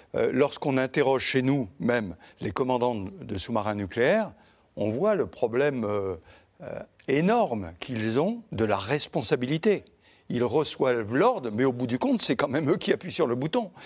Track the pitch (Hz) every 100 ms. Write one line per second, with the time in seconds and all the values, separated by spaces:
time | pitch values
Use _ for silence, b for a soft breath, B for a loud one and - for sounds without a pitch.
0 | B - 117 131 143 - 147 131 131 -
1 | 135 131 - 135 131 143 104 - 113 120
2 | 101 85 B B 107 98 127 127 123 113
3 | 95 190 127 101 - 113 104 104 98 120
4 | 127 208 208 - b b b - 107 113
5 | 202 202 107 - 120 117 143 131 107 104
6 | 95 85 B B B - 170 - - _
7 | - 139 180 240 190 113 87 85 - 117
8 | 110 117 175 233 - 123 110 98 98 147
9 | - 165 123 143 123 160 214 180 - _
10 | b b b 120 117 131 143 - 135 120
11 | 104 127 214 226 123 104 135 120 123 123
12 | 262 247 - 135 147 - 143 175 - -
13 | 180 - 147 120 151 247 214 B